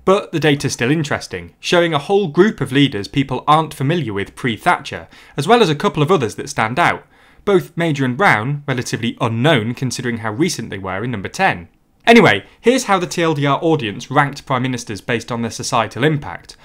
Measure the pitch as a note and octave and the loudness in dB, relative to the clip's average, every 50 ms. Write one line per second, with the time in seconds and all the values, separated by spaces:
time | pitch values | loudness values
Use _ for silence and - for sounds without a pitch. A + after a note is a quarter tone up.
0 | - F#3+ F#3+ G3+ - - - D#3+ D3+ D#3 D3 C#3+ - B2 - - A#2+ B2 D3+ E3+ | 0 2 2 2 0 -2 -4 0 0 2 0 2 0 -4 -4 -2 0 0 0 0
1 | D3+ - A#2+ G2+ - - - F2+ E2+ E2+ - _ - - F#3 F3 F3 E3+ D#3+ C#3 | 0 -2 -4 -6 -6 -8 -12 -12 -12 -14 -18 _ -4 0 2 2 2 2 0 -2
2 | - - G3+ G3+ G#3 D#3+ C#3 F3 F#3+ A3 A3 - C#3 A2+ B2+ C#3+ C#3+ B2 G#2 G2+ | -2 2 2 2 2 2 4 4 4 4 4 0 -6 -2 2 2 2 2 2 -2
3 | G2 - - C#3+ C3 C3 C3 - - - D3+ D#3 D#3+ D3+ - - C3+ C3+ E3+ F3+ | -6 -4 -2 -2 -2 -2 -4 -4 2 2 2 4 2 0 -4 -4 -2 -2 0 -2
4 | C#3 A2 G2+ G2 G2 - - - - B2+ A2 - - F3 F3 - - - G#2 F2 | -2 -4 -4 -6 -6 -6 -8 -6 -4 -4 -4 0 0 0 0 0 -2 -8 -12 -12
5 | E2 - - - - - - - C#3+ F3 A#3 A#3+ A3 D#3+ D3+ D3 - - - D#3+ | -12 -16 -20 -20 -20 -12 -8 -6 2 2 4 4 4 2 2 0 0 -2 0 0
6 | C#3+ D3 G3 E3 B2 G#2 - - - - - - A2+ A2 B2 E3 E3+ B2+ F#2 F2 | 2 2 2 2 2 -2 -4 -8 -10 -8 -4 -2 -2 -2 0 2 2 2 0 -2
7 | - _ _ _ _ _ _ - _ - G3+ F3+ D3+ - - - E3+ E3 D3 C3+ | -6 _ _ _ _ _ _ -8 _ 2 2 2 2 0 -4 -4 -2 -2 0 0
8 | C3+ B2+ B2 C#3 G3+ F#3 C3 G#2 G#2+ C3+ D3 C#3+ - - C3 B2+ A#2 - - G#2+ | -2 -2 0 2 2 2 4 2 0 -2 -4 -6 -4 -4 -4 -4 -4 -4 -4 -4
9 | A2 A#2+ - - C3+ A2+ A2+ A2+ B2 D#3 E3 A#2+ G#2 A#2 B2 - C3+ B2+ - - | -4 -4 -4 -2 -2 -2 0 0 2 2 2 2 0 -2 -4 -4 -6 -6 -6 -6
10 | A#2+ A#2+ A#2 A2 A2 A2 G#2 A2+ E3 F#3 - - A2+ - G#2 G2 F#2+ F#2 F#2 F#2+ | -6 -6 -6 -6 -6 -6 -2 -2 -2 -2 -2 -6 -8 -10 -10 -10 -8 -6 -6 -6
11 | A2 B2+ B2 G2+ F#2 G2+ - - F#3+ F#3 A2 F2+ E2 - _ _ _ _ _ _ | -6 -6 -6 -6 -8 -8 -4 -2 0 0 0 -2 -8 -14 _ _ _ _ _ _
12 | _ - A#3 A#3 F3+ B2+ G#2 G2 - - - _ - A3+ C4 C4 - - G3 F#3 | _ 6 8 8 8 8 6 2 0 -6 -16 _ 2 2 2 2 2 0 0 0
13 | F3+ - - F3+ E3+ E3 D#3 C#3+ C#3+ C#3+ C#3 C#3 - D#3+ D#3+ D3 B2 G#2 G2 F2+ | 0 -2 -2 -2 0 0 0 0 0 0 0 0 2 0 0 0 0 -4 -6 -8
14 | - - B2+ D3 C#3+ C#3 C#3 - - - C3+ B2 B2+ C3 B2+ A#2+ - - G#2+ G2 | -10 -2 0 0 0 0 -2 -8 -6 -4 -2 -2 0 -2 -4 -6 -6 -8 -10 -10
15 | - - B2 A2+ - - B2 A#2 A#2 A2+ - - A#2 - C3+ A#2+ A2 G#2 - A2 | -4 -4 -4 -4 -2 -4 -6 -4 -4 -6 -6 -8 -6 -2 0 0 0 0 -2 0
16 | B2+ D#3 D#3+ C#3+ - F2 E2+ - - - - - - | 0 2 2 0 -4 -8 -12 -14 -16 -20 -20 -20 -20